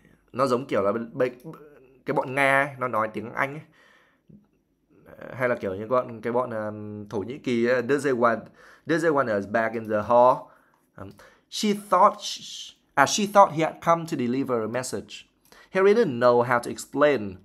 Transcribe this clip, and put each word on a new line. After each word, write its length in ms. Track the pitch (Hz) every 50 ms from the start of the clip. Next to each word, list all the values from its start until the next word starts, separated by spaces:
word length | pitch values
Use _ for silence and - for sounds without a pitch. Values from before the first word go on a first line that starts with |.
| _ _ _ _ _ _ -
nó 140 | 117 135
giống 200 | 135 123 120 139
kiểu 160 | 139 135 107 98
là 100 | 101 107
bên, 180 | 117 117 117 -
bên, 220 | 135 127 123 123 - - 160 156 - - - - - _ - _ _ -
cái 80 | - 139
bọn 200 | 147 139 139 127
Nga 300 | 139 139 135 135 139 139
ấy, 100 | 147 135 123
nó 100 | 123 123
nói 200 | 113 107 110 107 107
tiếng 180 | 107 104 117
Anh 240 | - - 139 135 143
ấy. 80 | 156 156 _ _ _ _ _ _ _ _ _ _ _ _ _ - - _ _ _ _ _ _ _ _ _ _ _ 101 _ - - - - - -
Hay 160 | 110 131 123
là 60 | 120
kiểu 200 | - - 101 92
như 120 | 98 110
bọn, 340 | 110 127 127 123 123 117 110
cái 120 | 107 120 117
bọn, 180 | 123 127 123
um, 580 | 117 110 107 107 104 107 107 107 104 104 104 104
Thổ 100 | 117 107
Nhĩ 200 | 92 110 135 156
Kỳ 280 | - 135 123 117 117
ấy, 160 | 120 127 127 117 117
"Does 160 | 139 147 127
they 100 | 143 131
want, 260 | 113 120 117 117 110 - - _ _ - - - _ -
does 160 | 135 156 165 156
they 100 | 165 151
want 260 | 139 131 117 107 101
us 80 | 98
back 280 | 95 107 117 113 113 110
in 140 | 117 113 107
the 140 | 107 104 104 104
hall?" 280 | 120 120 123 127 131 - - - - _ _ _ _ _ _ _ _
Um, 140 | - 98 98 - _ - - _ _ _ _
she 180 | - - - 214 202 208 - -
thought 280 | 185 180 196 208 - -
sh-, 560 | - - - - - - - - - - - _ _ _ -
à, 120 | - 139
she 180 | 131 - - 208 202 208
thought 180 | 202 196 - 143
he 120 | 156 160
had 100 | 151 - - -
come 200 | 170 165 165 165 -
to 60 | 170
deliver 460 | 139 123 117 123 135 139 135 127 117 107
a 40 |
message. 600 | 107 117 127 127 - - 101 95 - - - - _ _ _ _ _ - - - _
Harry 240 | - 190 190 202 208
didn't 260 | 233 233 165 123 117
know 220 | 123 123 120 120 117
how 160 | 123 127 120
to 120 | - 131
explain 680 | 117 - - - - 139 147 147 143 120 104 98 90 87 -